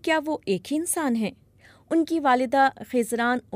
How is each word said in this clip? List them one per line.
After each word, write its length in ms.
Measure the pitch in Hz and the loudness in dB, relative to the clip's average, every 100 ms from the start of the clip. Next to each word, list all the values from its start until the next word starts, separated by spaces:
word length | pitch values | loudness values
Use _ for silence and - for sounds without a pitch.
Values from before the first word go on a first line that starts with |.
کیا 160 | - 320 294 | 0 -2 -2
وہ 100 | 302 - | -4 -2
ایک 260 | 190 - | -4 -2
ہی 40 | 294 | -4
انسان 400 | 339 - 294 226 | -2 -2 0 0
ہیں؟ 140 | 208 - _ _ - - - | -2 -6 _ _ -20 -20 -2
ان 140 | 320 | 0
کی 140 | 320 330 | 0 0
والدہ 480 | 285 254 254 277 269 - - | 2 2 2 2 2 0 -4
خیزران 500 | 254 233 226 240 247 - | -2 -2 0 0 -2 -4